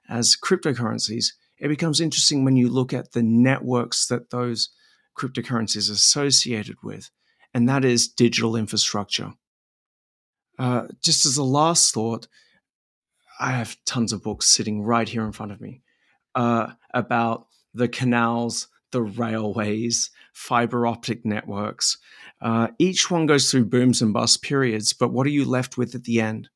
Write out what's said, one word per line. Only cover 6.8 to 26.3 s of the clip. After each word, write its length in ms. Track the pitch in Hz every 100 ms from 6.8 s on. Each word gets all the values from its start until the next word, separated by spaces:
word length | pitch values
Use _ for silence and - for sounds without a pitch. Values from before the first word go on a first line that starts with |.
with, 260 | 107 101 - _ _ _ _
and 140 | 123 120
that 160 | 139
is 240 | 131 120 -
digital 480 | - 120 120 113
infrastructure. 760 | 113 107 107 - 104 101 - 104 - _ _ _ _ _ _ _ _ _ _ _ -
Uh, 300 | 123 123 - -
just 240 | 165 156
as 120 | 143 135
a 60 |
last 500 | 131 143 165 170 -
thought, 340 | 110 113 110 - _ _ _ _ _ _ _ _ _ _ -
I 120 | 127
have 260 | 127 110 -
tons 260 | - 123 107
of 120 | 101
books 240 | 107 101 -
sitting 360 | - 107 104
right 240 | 107 117 113
here 160 | 117
in 80 | 107
front 220 | - 104
of 80 | 101
me, 200 | 107 127 _ _ _ _ _
uh, 380 | 127 120 117 110 - _
about 540 | 123 110 120 117 113 _ _ _
the 140 | 113 120
canals, 800 | - 127 120 117 117 117 - - _ -
the 100 | 127
railways, 1080 | 107 110 117 110 107 101 104 110 117 117 - _ _
fiber 520 | - - 120 117 120
optic 400 | 117 107 - 107
networks. 720 | 110 104 - 101 104 - - - _ - - -
Uh, 260 | 117 113 113 -
each 320 | 180 175 -
one 160 | 175
goes 240 | 156 143 -
through 160 | 131
booms 360 | 107 123 127 117
and 120 | 110
bust 280 | 117 113 -
periods, 520 | - 139 127 107 101
but 200 | - 123
what 140 | 120 139
are 40 |
you 140 | 147
left 320 | 127 127 127 131
with 180 | 120
at 80 | 123
the 160 | 120 113
end? 300 | 110